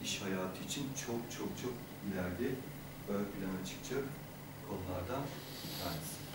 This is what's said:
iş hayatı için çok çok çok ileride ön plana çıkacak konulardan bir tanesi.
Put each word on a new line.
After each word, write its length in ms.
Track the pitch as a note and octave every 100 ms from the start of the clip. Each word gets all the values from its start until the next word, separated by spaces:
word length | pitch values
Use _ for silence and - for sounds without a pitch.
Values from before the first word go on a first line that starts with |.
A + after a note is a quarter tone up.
iş 180 | G2 -
hayatı 420 | G2 F#2+ F#2 -
için 200 | - - C#3 - -
çok 260 | A#2 - -
çok 200 | G#2 G2
çok 120 | B2 - - - G2+
ileride 480 | F#2 F2+ F2+ C3 - - - - - -
ön 160 | G2+ G2+
plana 400 | G2 F#2+ F#2 F#2
çıkacak 380 | - - - - - - - - - -
konulardan 540 | G2 F2+ - - C3 C#3+ - - -
bir 200 | - -
tanesi. 360 | - - - - -